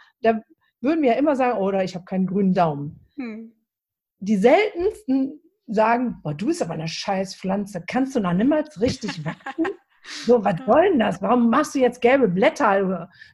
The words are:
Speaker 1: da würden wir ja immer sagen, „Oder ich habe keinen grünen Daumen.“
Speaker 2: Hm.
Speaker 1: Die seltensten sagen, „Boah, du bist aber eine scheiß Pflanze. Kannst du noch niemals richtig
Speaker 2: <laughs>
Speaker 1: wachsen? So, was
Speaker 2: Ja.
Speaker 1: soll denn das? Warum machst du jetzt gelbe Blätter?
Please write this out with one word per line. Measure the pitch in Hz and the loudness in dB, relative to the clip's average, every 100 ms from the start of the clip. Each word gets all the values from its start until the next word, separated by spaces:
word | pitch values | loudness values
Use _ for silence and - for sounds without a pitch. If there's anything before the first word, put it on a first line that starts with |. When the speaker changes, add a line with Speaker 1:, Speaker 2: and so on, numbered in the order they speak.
| _ _ | _ _
Speaker 1:
da | 226 220 - _ _ _ | 0 0 -6 _ _ _
würden | 247 330 | -2 2
wir | 262 | 2
ja | 233 | 2
immer | 302 269 | 2 2
sagen, | 247 214 | 0 0
„Oder | 190 196 | 0 0
ich | 185 170 | -4 -6
habe | - | -6
keinen | 190 185 | -2 -2
grünen | 190 190 | 0 2
Daumen.“ | 180 170 143 147 - _ - | 4 2 0 -8 -12 _ -12
Speaker 2:
Hm. | 240 214 226 _ _ _ _ _ _ _ | -10 -12 -16 _ _ _ _ _ _ _
Speaker 1:
Die | 190 208 | -2 2
seltensten | 226 349 427 339 381 440 - 269 269 302 _ _ - | 4 4 2 -2 -4 -4 -2 -2 -2 -8 _ _ -4
sagen, | 208 220 240 247 - | 0 2 0 -2 -6
„Boah, | 156 | -8
du | 147 233 | -6 -4
bist | 339 | -4
aber | 165 | -6
eine | 156 160 | -6 -8
scheiß | - - 190 190 - | -8 -6 -4 -6 -8
Pflanze. | 185 202 202 175 - | -6 -4 -6 -10 -6
Kannst | 240 269 247 | -4 -2 -2
du | |
noch | 185 | 0
niemals | 175 254 302 294 170 | 2 2 0 -2 -4
richtig | 214 - 208 170 | -2 -2 -8 -8
Speaker 2:
<laughs> | 151 | -10
Speaker 1:
wachsen? | - 269 294 330 - _ _ - - - | -10 -12 -6 -6 -6 _ _ -18 -8 2
So, | 240 | 2
was | 196 170 | 2 -2
Speaker 2:
Ja. | 170 | 4
Speaker 1:
soll | 277 392 | 4 4
denn | 294 | 2
das? | 208 175 | 0 -2
Warum | 190 247 233 | 0 2 4
machst | 247 294 285 | 2 0 0
du | |
jetzt | 240 247 | 0 2
gelbe | 240 277 220 | 2 4 2
Blätter? | 175 269 320 220 196 190 180 170 - - | 2 2 2 2 2 0 -4 -10 -20 -20